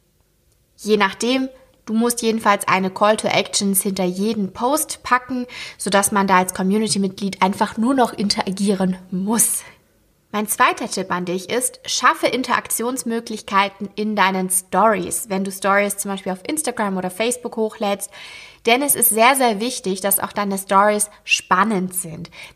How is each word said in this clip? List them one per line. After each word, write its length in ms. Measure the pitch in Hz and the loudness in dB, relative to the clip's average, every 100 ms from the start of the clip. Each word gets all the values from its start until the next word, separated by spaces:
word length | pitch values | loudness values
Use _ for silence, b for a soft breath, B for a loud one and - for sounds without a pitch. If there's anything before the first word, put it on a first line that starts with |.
| _ _ _ _ _ _ _ _ | _ _ _ _ _ _ _ _
Je 200 | 202 214 | 0 2
nachdem, 520 | 190 - 233 262 262 - b _ - | 2 0 0 0 0 -8 b _ -4
du 80 | 220 | 0
musst 260 | 240 240 | 0 0
jedenfalls 460 | 226 220 220 202 - | 0 2 4 2 2
eine 240 | 185 190 | 0 0
Call 260 | 185 208 220 | 2 2 4
to 100 | 208 | 2
Actions 540 | 165 196 - 202 196 | 0 0 0 0 0
hinter 220 | 208 190 | -2 -2
jeden 500 | 185 180 208 226 190 | -2 0 -2 -2 -4
Post 480 | - 240 302 311 - | -2 0 0 -2 -8
packen, 460 | - 247 247 254 247 B B B | 0 0 0 -6 -6 B B B
sodass 320 | - 196 202 | 0 2 4
man 160 | 208 196 | 2 4
da 100 | 185 | 4
als 160 | 185 | 4
Community-Mitglied 880 | - 190 208 220 196 196 190 202 190 | 0 0 2 0 0 -2 -2 -6 0
einfach 360 | 190 196 208 - | 0 2 -2 0
nur 180 | 226 269 | 0 2
noch 180 | 233 | 2
interagieren 840 | - 202 214 - 190 202 190 185 185 - | 0 -2 -2 -4 -2 0 2 0 -2 -6
muss. 540 | 180 196 226 - - - - _ _ _ _ _ | -4 0 0 0 -2 -8 -20 _ _ _ _ _
Mein 160 | 208 214 | -6 -4
zweiter 400 | - 262 359 240 | 2 2 0 -4
Tipp 220 | - 185 | -6 -4
an 160 | 180 180 | -4 -4
dich 240 | 185 - | -6 -4
ist, 300 | 226 254 - - | -4 -4 -8 -8
schaffe 400 | - 254 320 330 | 0 2 4 2
Interaktionsmöglichkeiten 1600 | 240 254 220 - - 233 262 - 226 226 214 - 196 202 - 202 - | 0 0 -2 0 -4 -4 -4 -4 -4 -6 -10 -2 0 0 -2 -10 -6
in 200 | 214 208 | -2 2
deinen 360 | 190 190 185 | 2 2 0
Stories. 720 | - - 185 220 196 165 - - | -2 -2 2 4 4 -2 -6 -4
Wenn 140 | 196 | -4
du 80 | 196 | -4
Stories 460 | 190 196 196 202 - | -2 0 2 2 -2
zum 140 | 202 | -6
Beispiel 220 | 196 - | -6 -6
auf 140 | 185 - | -6 -6
Instagram 500 | 302 277 247 208 190 | -6 -4 -2 -2 -2
oder 120 | 180 | -4
Facebook 480 | - 226 247 233 226 | -2 -2 -2 -6 -4
hochlädst, 540 | 220 - 208 202 - B B B B B - | -4 -2 -4 -2 -6 B B B B B 2
denn 160 | 247 | 2
es 100 | 285 | 2
ist 160 | - 226 | 0 0
sehr, 260 | 208 233 269 | 4 4 6
sehr 240 | 247 202 | 2 2
wichtig, 420 | 240 254 190 190 | -2 -4 -4 -4
dass 180 | 196 196 | -2 -2
auch 140 | 196 | -4
deine 260 | - 202 196 | -4 -4 -4
Stories 500 | - 196 208 208 202 B | 2 4 6 4 -2 B
spannend 720 | - - - 185 214 202 185 - | -4 -2 2 2 2 0 -2 -6
sind. 340 | 165 160 165 B B | -8 -10 -14 B B